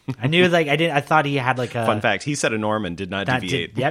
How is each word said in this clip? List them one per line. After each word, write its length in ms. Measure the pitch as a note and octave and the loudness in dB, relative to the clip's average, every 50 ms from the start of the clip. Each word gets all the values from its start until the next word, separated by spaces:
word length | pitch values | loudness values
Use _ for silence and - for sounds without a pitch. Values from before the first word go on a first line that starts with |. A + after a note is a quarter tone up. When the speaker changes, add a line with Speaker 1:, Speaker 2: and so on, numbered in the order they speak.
| _ - | _ -10
Speaker 1:
go. 60 | B2+ - | -8 -4
Speaker 2:
<laughs> 40 | A2 | -2
Speaker 1:
I 40 | |
knew, 220 | C#3 D#3+ F3 F3+ F3+ | 0 4 4 4 4
like, 200 | E3+ E3+ D#3+ C#3+ | 4 4 2 2
I 80 | C#3+ | 0
didn't, 200 | D3 E3 E3+ C#3+ | 0 0 0 0
I 40 | C#3+ | 0
thought 240 | - - D#3+ D#3 C#3+ | 0 2 2 2 2
he 120 | C#3+ C#3+ | 2 0
had, 220 | C#3 A#2+ B2+ C3 B2+ | 0 0 0 0 0
like, 160 | B2 A2 - | -2 -4 -2
a 120 | A#2+ A2+ | -2 0
Speaker 2:
Fun 140 | A2+ A2 G#2+ | 0 0 2
fact, 220 | G#2 A#2 G2+ F#2+ - | 2 0 0 0 -2
he 100 | D3+ D3 | -4 -4
set 180 | - - C#3+ A2+ | -2 0 0 0
a 60 | G#2+ | 0
norm 260 | G#2+ G#2+ G#2+ G#2+ G#2 | 0 0 -2 -2 -2
and 120 | F2 E2+ | -4 -6
did 140 | E2 G2 F2+ | -6 -6 -6
not 160 | G2 F#2+ G2 | -4 -4 -2
Speaker 1:
That 160 | C3 C3 B2+ G2+ | 0 -2 -2 -2
Speaker 2:
deviate. 320 | F2+ F2 F2 E2 D#2 G#2 | -2 -2 -4 -4 -4 -4
Speaker 1:
did, 60 | A2 B2+ D3+ | -4 -2 0